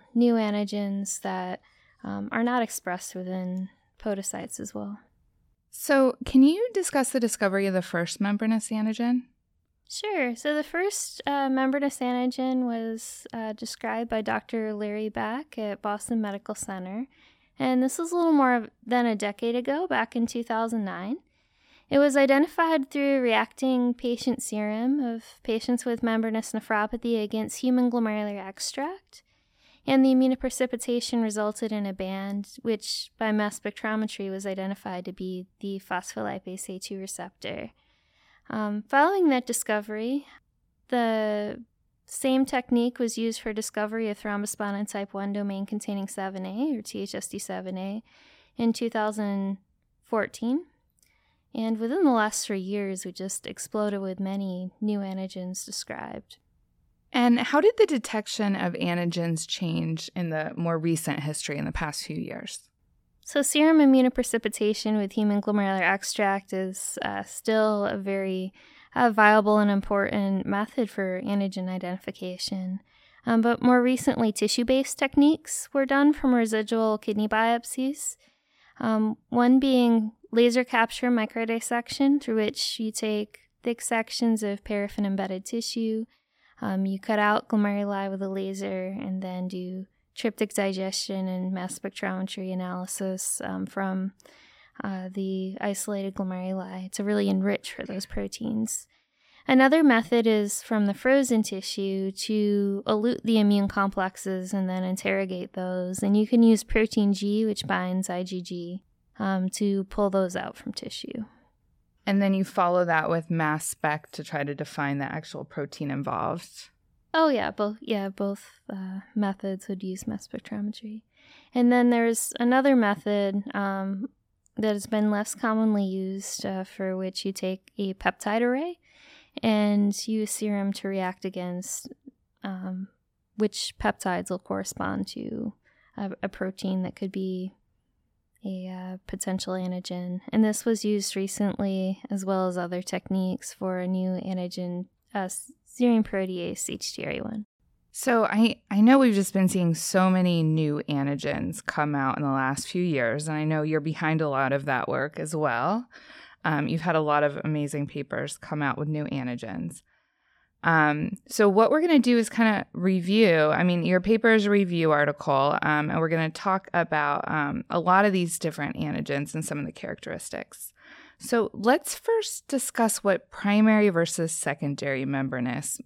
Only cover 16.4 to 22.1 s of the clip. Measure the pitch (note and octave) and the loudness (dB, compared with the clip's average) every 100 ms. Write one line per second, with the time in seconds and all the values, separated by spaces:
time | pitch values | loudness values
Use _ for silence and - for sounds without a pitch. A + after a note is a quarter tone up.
16.4 | - G#3 - F#3+ F#3 G#3 C4+ _ _ _ | -8 -10 -8 -8 -8 -8 -10 _ _ _
17.4 | _ - C4 B3+ C4 - E4+ F4 E4 D4+ | _ -4 0 2 2 -2 -2 2 4 6
18.4 | B3+ A#3+ G#3+ _ - B3 A#3+ G#3+ G#3 G3+ | 6 4 -2 _ -2 2 2 0 -2 -2
19.4 | A#3 A#3+ B3 C#4+ F4+ B3+ A3+ A#3+ A#3 A#3+ | -2 0 0 -2 0 0 0 0 -2 -2
20.4 | A#3 A3 A3+ A3+ G3 F3 G3 D#4+ _ _ | -4 -2 -2 -2 -4 -6 -6 -8 _ _
21.4 | _ _ _ _ - C#4 C#4+ | _ _ _ _ 0 4 6